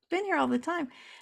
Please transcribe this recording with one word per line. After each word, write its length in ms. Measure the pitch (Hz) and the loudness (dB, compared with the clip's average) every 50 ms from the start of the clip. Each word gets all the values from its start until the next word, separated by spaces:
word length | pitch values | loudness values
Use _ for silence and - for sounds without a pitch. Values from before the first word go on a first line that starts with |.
| _ _ | _ _
been 160 | 330 381 415 | -2 -2 0
here 100 | 392 359 | 0 2
all 100 | 285 262 | 2 2
the 120 | 247 247 247 | 2 2 0
time." 300 | - 320 349 339 285 - - - - - - - | 0 -2 -2 -2 -4 -6 -8 -16 -20 -20 -20 -18